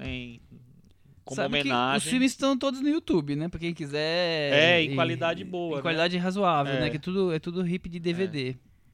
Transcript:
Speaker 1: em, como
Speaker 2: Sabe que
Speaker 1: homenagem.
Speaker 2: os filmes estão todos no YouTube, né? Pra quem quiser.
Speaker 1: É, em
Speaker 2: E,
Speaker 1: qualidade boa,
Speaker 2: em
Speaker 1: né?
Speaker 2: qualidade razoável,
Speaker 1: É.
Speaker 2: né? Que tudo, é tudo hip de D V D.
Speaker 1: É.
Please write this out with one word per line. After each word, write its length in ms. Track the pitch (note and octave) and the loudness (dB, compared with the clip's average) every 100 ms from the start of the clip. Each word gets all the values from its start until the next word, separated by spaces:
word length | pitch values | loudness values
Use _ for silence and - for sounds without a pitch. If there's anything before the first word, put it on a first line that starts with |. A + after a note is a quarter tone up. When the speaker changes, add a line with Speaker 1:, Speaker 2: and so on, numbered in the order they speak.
Speaker 1:
em, 400 | C3 B2+ A#2+ A#2 - - - - - _ - - | -8 -8 -10 -16 -20 -20 -20 -20 -20 _ -20 -20
como 120 | - C3+ | -8 -4
Speaker 2:
Sabe 240 | - D3 | -2 0
que 60 | C#3 | 2
Speaker 1:
homenagem. 300 | B2 B2+ C#3+ | 2 2 0
Speaker 2:
os 120 | D#3 | 0
filmes 220 | B3+ C4 | 2 2
estão 240 | - C4+ C4 | 2 0 2
todos 220 | C#4 C4 | 0 0
no 80 | C#4+ | 0
YouTube, 480 | E4 - F3+ C#3+ D3 | 0 2 0 0 -2
né? 120 | E3+ | -4
Pra 120 | E3 | -6
quem 120 | E3+ | -6
quiser. 800 | E3+ C#3+ D3 D#3 E3+ F3 D#3+ C#3+ | -6 -6 -2 0 0 0 0 2
Speaker 1:
É, 300 | C#3+ E3 F3 | 4 6 6
em 100 | D3 | 4
Speaker 2:
E, 20 | C#3 | 2
Speaker 1:
qualidade 480 | E3 E3 E3 E3+ | 0 0 -2 -2
boa, 300 | F#3 F3+ E3+ | -6 -6 -4
Speaker 2:
em 20 | C#3+ | -2
Speaker 1:
né? 60 | |
Speaker 2:
qualidade 340 | E3+ D#3+ F3 F3 | 0 2 2 0
razoável, 560 | F#3 G3 F#3 D3+ C#3 | -2 2 4 4 2
Speaker 1:
É. 80 | C3+ | 0
Speaker 2:
né? 100 | D3+ | 0
Que 80 | D#3 | -2
tudo, 320 | F3+ G3 F#3 | -2 0 0
é 60 | D#3+ | 0
tudo 300 | F3 F3 F3 | -2 -4 -2
hip 200 | F3+ F3 | -2 -6
de 120 | E3+ | -6
D 120 | E3+ | -2
V 120 | E3+ F#3+ | -2 -2
D. 220 | D3 B2+ | -2 -4
Speaker 1:
É. 40 | B2+ _ _ _ | -6 _ _ _